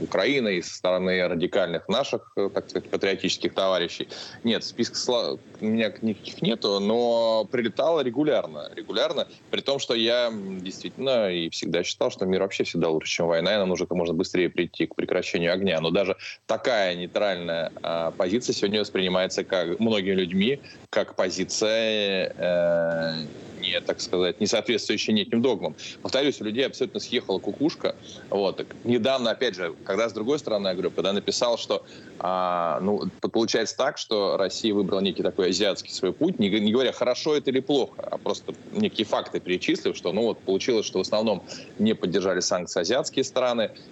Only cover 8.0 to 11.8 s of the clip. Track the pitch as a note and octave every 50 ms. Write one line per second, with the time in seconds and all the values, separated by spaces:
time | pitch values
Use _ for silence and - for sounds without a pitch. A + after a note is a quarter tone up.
8 | C3+ B2+ A2+ C3+ D#3 D3+ B2+ G2+ E2 D#2+ D2+ D2 D2+ - - E2+ - - G2 G#2
9 | C3+ D#3+ D#3+ B2+ G2 - - - - - - G#2 - - C#3 C#3 - - B2+ A#2
10 | A2 A#2 A#2+ B2 B2 A#2 A2+ G#2 G2 F#2+ F#2+ F#2 F2+ F#2+ F2+ - - F2 - -
11 | B2+ C3+ C3 A#2+ G#2+ F#2+ F2+ F2 E2 D#2+ - - - - D#2+ E2+